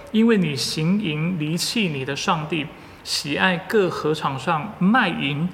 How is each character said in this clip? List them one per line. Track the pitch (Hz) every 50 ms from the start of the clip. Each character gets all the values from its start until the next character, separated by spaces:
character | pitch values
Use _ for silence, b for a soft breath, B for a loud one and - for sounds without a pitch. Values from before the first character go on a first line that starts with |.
| B B
因 | - 220 226
为 | 233 226 202
你 | 175 156 143
行 | 127 - - - 160 156 165 190 214
淫， | 208 165 151 151 156 175 185 160
离 | 151 151 165 170
弃 | - - - 240 208 170
你 | 147 135 131
的 | 135 139
上 | 139 - 202 180 156 151 147
帝， | 175 160 143 147 B B B B B B B
喜 | - - - - 147 143 -
爱 | 190 185 180 165 - -
各 | - 220 190 165
禾 | - - - 151 156
场 | 156 - 151 135 131
上 | - 180 170 156 143 104 - -
卖 | 185 190 226 262 220 180
淫 | - 156 147 139 147 143 170 180